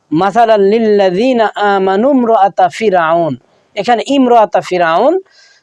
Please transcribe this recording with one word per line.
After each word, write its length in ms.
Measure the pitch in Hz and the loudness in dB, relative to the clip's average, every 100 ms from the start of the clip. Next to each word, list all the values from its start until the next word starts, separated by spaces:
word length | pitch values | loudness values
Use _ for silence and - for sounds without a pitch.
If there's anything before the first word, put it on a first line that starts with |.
| - | -6
মাসালাল 500 | 151 196 202 226 214 | -2 0 0 2 2
লিল্লাযিনা 880 | 196 220 220 208 190 180 254 240 214 | 2 2 0 2 0 0 0 0 -2
আমানু 560 | - 208 196 190 196 254 | -2 -2 0 0 0 0
ইমরাআতা 580 | 269 233 220 196 - 180 | 0 0 2 0 0 -2
ফিরআউন।" 680 | - 220 185 160 170 160 123 _ _ _ | 0 -2 0 0 0 -2 -6 _ _ _
এখানে 280 | - - 226 214 | -8 -2 -2 0
ইমরাআতা 540 | 277 247 240 208 190 | 0 2 2 2 -2
ফিরআউন 600 | 156 180 170 170 262 370 - _ _ _ | -2 -2 0 0 0 -2 -6 _ _ _